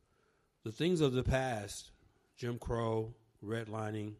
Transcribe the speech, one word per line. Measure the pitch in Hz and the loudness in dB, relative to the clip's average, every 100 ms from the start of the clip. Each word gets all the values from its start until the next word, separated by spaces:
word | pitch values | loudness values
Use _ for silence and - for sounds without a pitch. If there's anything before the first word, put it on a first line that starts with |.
| _ _ _ _ _ _ | _ _ _ _ _ _
The | 113 | -12
things | 110 165 175 | 0 2 6
of | 143 | 4
the | 123 | 4
past, | 120 131 131 110 101 - - - _ _ _ - | 2 2 2 -2 -4 -10 -14 -20 _ _ _ -8
Jim | 120 120 | -4 -4
Crow, | - 117 113 110 113 - _ _ | -2 0 2 0 -2 -8 _ _
redlining, | 101 113 110 110 107 107 107 | -6 -6 -4 -4 -2 -2 -6